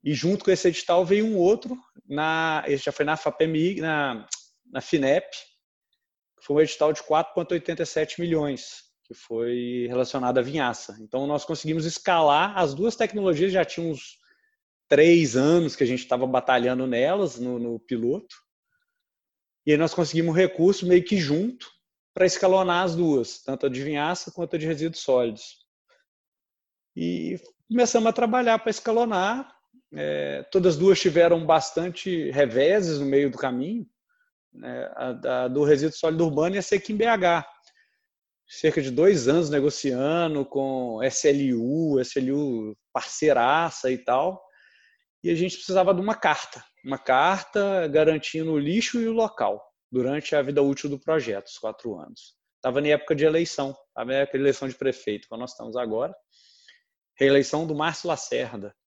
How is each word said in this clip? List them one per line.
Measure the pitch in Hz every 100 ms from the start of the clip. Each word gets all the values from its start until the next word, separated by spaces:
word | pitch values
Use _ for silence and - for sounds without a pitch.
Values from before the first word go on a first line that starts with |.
E | -
junto | 147 165 196 -
com |
esse | 185 185
edital | 165 - 175
veio | 175 202 220
um | 208
outro, | 175 226 240 254 _ _ _
na, | 143 156 160 160 156 143
esse | 139 147
já |
foi | 143
na | 147 156
fapemig, | 160 - 160 160 170 190
na, | 160 151 143 113 104 - _ _ _
na | 135
finep, | - 160 135 160 - - - _ _ _ _ _ _ _ _ _
que | -
foi | 147
um |
edital | 156 - 151
de | 151
quatro | - 156 170
ponto | - 170
oitenta | 175 - 170
e | 165
sete | - 151 -
milhões, | 170 160 147 127 - - _ _
que | _
foi | 120 - 113 117 123 123 123 120
relacionado | 123 123 135 123 127
à |
vinhaça. | 123 151 127 110 - 104
Então, | 107 127 139
nós | 147
conseguimos | - 160 156 160
escalar, | 160 - - 175 156 147 190 202
as | 165
duas | 139 220 -
tecnologias | 226 208 190 151 190
já | 185 170
tinham | - 165
uns | 139 - - _ _ _ _ _ _ _
três | 143 160 170 147 120
anos | 139 175 160 -
que |
a | 127
gente | 127 -
tava | 127 131
batalhando | 127 123 127 120 127 131
nelas, | 120 139 196 185 117
no, | 123 123
no | 117 117
piloto, | _ 123 120 165 - - _ _ _ _ _ _ _ _ _ _ _ _ -
e |
aí | 151
nós | 165
conseguimos | - 156 160 165
um | 165
recurso | 185 185 175 196 180
meio | 180
que | 180 202
junto | 147 151 220 254 - _ _ _ _
pra | - 185
escalonar | - 190 190 185 175 185
as | 165
duas, | 170 139 117 -
tanto | - 135 139
a |
de | 127
vinhaça | 139 147 151 180 -
quanto | - 170 165
a |
de | 156
resíduos | 151 160 160
sólidos. | - 127 120 107 - - _ _ _ _ _ _ _ _ _ _ _ _ _ -
E | - - - 185 - _ _
começamos | 226 240 247 226
a |
trabalhar | 226 233 247 240 226
pra | 226
escalonar, | 208 - 226 233 196 190 247 269 _ _ 254 _
é, | 151 147 147 147 143 -
todas | 190 180
as | 151
duas | 185 185
tiveram | 180 156 170 170 160
bastante | 160 151 - 175 175 196 170 143
reveses | 135 139 113 143 208 175 151
no | 139
meio | 139 143
do | 123
caminho, | 135 123 147 233 196 _ _ _ _ _ _
né? | - 123 123 127 -
A, | 127 120 131 127
a | 127
do | 131
resíduo | 147 147 156 -
sólido | 165 160 165
urbano | 143 165 196
ia |
ser | 180 196
aqui | -
em | 214
B | 226
H. | 226 180 170 - _ _ _ _ _ _ _ _ _ _
Cerca | - 160 156
de | 135
dois | 123 180 185 120
anos | 160 156
negociando | 147 143 - 143 123 139 165 165 151 135
com | 139 135 131 123 110
S | 131 - 151
L | 143 139
U, | 120 117 151 160 135
S | 127 139
L | 131
U | 139 147 117 107 107 _
parceiraça | 127 - - 156 127 120 156 165 - 127
e | 127
tal, | 127 127 165 190 - _ _ _ _ _ _ _
e | 170
a | 165
gente | 180 -
precisava | - 190 185
de | 180
uma | 196 220
carta, | - 151 - - - _
uma | 131 135
carta | - 131 160 196 - 208 202 190 160
garantindo | 147 156 156 - 160 160
o | 151
lixo | 143 196 226 240
e | 226
o |
local | 226 220 - 104 104 - _ _
durante | 127 123 147 - 151
a |
vida | 135 143
útil | 143 139 147
do | 143
projeto, | - 156 117 101 -
os | -
quatro | 110 107 120 92
anos. | 76 - - _ _ _
Tava | 127 127
na | 147
época | 147 - 151
de |
eleição, | 156 160 170 - 139 139 _ -
tava | 120
na | 135
época | 139 139
de |
eleição | 139 131 135
de | 123
prefeito, | 135 123 - 104 -
quando | 113
nós | 123
estamos | - 117 117
agora, | 120 110 143 196 _ _ _ _ _ _ _ _ _ _
reeleição | 139 139 135 151 160
do |
Márcio | 147 156 151 180
Lacerda. | 151 - 123 123 113 101 _